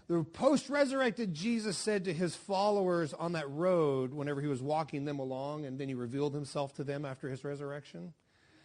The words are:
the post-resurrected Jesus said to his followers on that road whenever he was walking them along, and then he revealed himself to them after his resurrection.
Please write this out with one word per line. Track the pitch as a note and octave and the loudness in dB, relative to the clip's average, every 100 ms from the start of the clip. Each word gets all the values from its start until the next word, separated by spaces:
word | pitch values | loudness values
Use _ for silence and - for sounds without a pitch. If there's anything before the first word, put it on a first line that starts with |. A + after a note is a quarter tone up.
| - | 0
the | E3+ | 0
post-resurrected | D#3 - B3+ C#4+ - C#4+ C#4+ C4+ B3+ G#3+ G#3+ | 0 2 6 6 4 2 4 4 2 0 -2
Jesus | D3+ G#3+ A#3 G#3+ E3 | -2 0 0 0 -2
said | A3 G#3 | 0 0
to | F#3+ | 0
his | D#3+ F3+ - | 0 0 -2
followers | - F#3+ G#3 G3+ F#3 E3+ D#3 | -2 2 4 4 4 2 0
on | - E3 | -2 -2
that | E3+ C#3+ | -2 -4
road | C#3+ F3+ F3+ D3+ C3+ C3 | 0 4 6 6 4 0
whenever | D3 C#3+ C#3+ | -2 -2 0
he | D3 | 0
was | C3 | 0
walking | C3+ D#3 D#3 D3 D3 | 0 0 -2 -4 -2
them | C#3+ | -2
along, | C3 C3 C#3 D3+ | -4 -4 -4 -6
and | C#3+ C3 | -6 -6
then | C#3 | -4
he | |
revealed | B2+ A#2+ C#3 D3 | -4 -4 -2 -2
himself | C#3+ C#3 D3+ C#3 | -2 -4 -4 -4
to | - | -4
them | C#3 C#3+ D3 | -4 -4 -6
after | C3 C#3 | -6 -6
his | C3 C#3+ | -6 -6
resurrection. | C#3+ C#3+ C#3+ - E3+ F3 - _ _ _ - | -6 -8 -10 -12 -14 -14 -16 _ _ _ -20